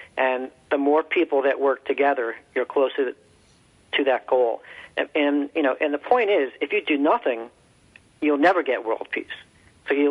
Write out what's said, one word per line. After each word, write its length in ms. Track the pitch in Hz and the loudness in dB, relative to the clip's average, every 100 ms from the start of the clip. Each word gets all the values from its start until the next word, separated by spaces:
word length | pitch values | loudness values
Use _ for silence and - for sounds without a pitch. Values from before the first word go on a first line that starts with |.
| - - | -10 -2
And 340 | 131 127 131 - - | 0 -2 -6 -12 -4
the 80 | 147 | 0
more 260 | 143 151 | 2 2
people 400 | 160 180 156 139 | 2 0 2 2
that 160 | 135 131 | 2 2
work 260 | 135 127 - | 0 0 -2
together, 500 | 131 139 135 113 110 - | 0 0 0 -4 -8 -6
you're 120 | 127 123 | -4 -2
closer 480 | 143 131 - 127 - _ _ _ _ _ _ _ | 0 0 0 -4 -6 _ _ _ _ _ _ _
to 100 | 151 | -2
that 240 | 135 120 - | 0 0 2
goal. 340 | 127 117 117 - - - - | 2 2 -2 -10 -20 -10 -6
And, 120 | 147 156 | -4 0
and, 340 | 143 147 143 165 | 0 0 -2 -2
you 60 | |
know, 120 | 135 - | 0 0
and 140 | 151 | -2
the 60 | 143 | -2
point 300 | - 247 202 | 0 2 2
is, 220 | 190 131 - | 0 -2 -6
if 100 | - | -4
you 100 | 208 160 | -4 -2
do 120 | 143 | 0
nothing, 520 | 151 185 139 113 120 _ _ _ _ - _ - | 0 0 -2 -6 -8 _ _ _ _ -20 _ -6
you'll 160 | 147 143 | -2 2
never 260 | 170 185 | 4 2
get 220 | 139 117 113 | 0 -2 -4
world 220 | 110 - | -6 -6
peace. 160 | - - - - _ _ _ - | -10 -10 -16 -20 _ _ _ -4
So 60 | 143 | 0
you 100 | 147 | 2